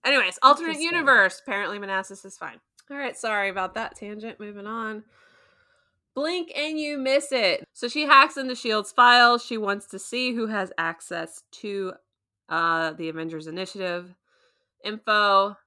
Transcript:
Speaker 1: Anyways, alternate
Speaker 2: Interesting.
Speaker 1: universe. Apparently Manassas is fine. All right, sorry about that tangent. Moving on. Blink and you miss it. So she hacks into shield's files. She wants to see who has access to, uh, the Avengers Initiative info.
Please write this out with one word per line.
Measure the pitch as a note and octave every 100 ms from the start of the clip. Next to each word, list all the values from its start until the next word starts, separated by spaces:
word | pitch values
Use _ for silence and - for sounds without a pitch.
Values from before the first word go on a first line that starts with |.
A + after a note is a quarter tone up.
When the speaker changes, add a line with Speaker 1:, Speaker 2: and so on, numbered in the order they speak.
Speaker 1:
Anyways, | B3 C#4 F#3+ -
alternate | C4 D4+ E4
Speaker 2:
Interesting. | D4+ E4
Speaker 1:
universe. | F4 C#4+ A#3+ F#3+ -
Apparently | - G3+ F#3 G3+
Manassas | G3 F#3+ F#3+ G3
is | G3 -
fine. | D3+ A2+ _ _ _
All | C#4
right, | C4 -
sorry | A3+ G#3 G3
about | F#3+ F#3
that | A3 A3+
tangent. | - G#3 G#3+ A3+ -
Moving | G#3 G3+ G3+
on. | A3+ A3 G#3+ G#3+ _ _ _ _ _ _ _ _ _ _
Blink | - D4+ F4+ E4+
and | D4+ D4+ D#4
you | D4 D4
miss | C4 C#4 D4
it. | C4 G3 D#3 -
So | - A#3+
she | D4
hacks | D4 C#4 D4+ C#4+
into | B3+
shield's | B3 A#3 G#3+ G#3
files. | - B3 A#3+ A#3+ A#3+
She | - A3+
wants | G3+ G3+ -
to | F#3+
see | - A#3+ B3+
who | A#3 A3
has | G#3+ F#3+ -
access | E3 E3 - E3+ E3 - _
to, | - G#3 G3 F#3 - _ _ _ _ _
uh, | E3 E3 E3 D#3+
the | D#3 D#3+
Avengers | D#3+ E3 D#3+ D#3
Initiative | E3+ F#3 G3 F#3 F3 F3+ F3+ _ _ _ _ _ _
info. | - G#3+ - G#3 G#3 G3 G3 G3+